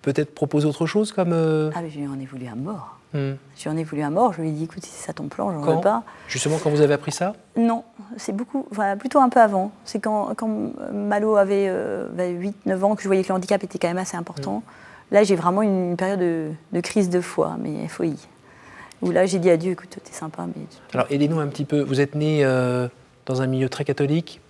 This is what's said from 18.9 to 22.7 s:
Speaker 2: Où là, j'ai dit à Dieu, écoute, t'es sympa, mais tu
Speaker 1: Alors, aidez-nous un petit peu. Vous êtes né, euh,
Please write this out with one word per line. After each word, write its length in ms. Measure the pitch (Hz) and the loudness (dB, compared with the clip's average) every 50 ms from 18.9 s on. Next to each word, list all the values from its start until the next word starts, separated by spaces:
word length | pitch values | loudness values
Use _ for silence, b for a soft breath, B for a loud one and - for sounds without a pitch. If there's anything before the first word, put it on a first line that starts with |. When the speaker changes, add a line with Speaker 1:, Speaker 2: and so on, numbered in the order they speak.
| B B - | B B -2
Speaker 2:
Où 80 | 180 | 0
là, 160 | 170 175 185 | 4 4 4
j'ai 140 | 190 185 190 | 4 2 2
dit 100 | 165 180 | 6 6
à 60 | 170 | 4
Dieu, 160 | 160 170 190 180 | 4 4 -2 -4
écoute, 260 | - - - - - - | -4 -8 -16 -18 -18 -18
t'es 100 | - - | -16 -14
sympa, 340 | - - 160 156 - 175 | -12 -12 -10 -10 -8 -8
mais 160 | 175 - 151 151 - | -8 -8 -10 -12 -14
tu 260 | - - - - - | -18 -20 -20 -6 -2
Speaker 1:
Alors, 100 | 127 127 - | -2 -2 0
aidez-nous 280 | 143 139 147 147 165 160 | 2 2 2 2 2 0
un 80 | 151 143 | 0 -2
petit 160 | 135 - 147 | -2 -4 -4
peu. 160 | - 151 147 | 0 0 0
Vous 200 | 139 131 135 131 | 0 2 2 2
êtes 140 | 143 139 - | 2 2 0
né, 300 | 151 151 156 156 151 143 | -2 0 2 4 4 4
euh, 420 | 135 131 127 127 123 | 4 4 4 2 2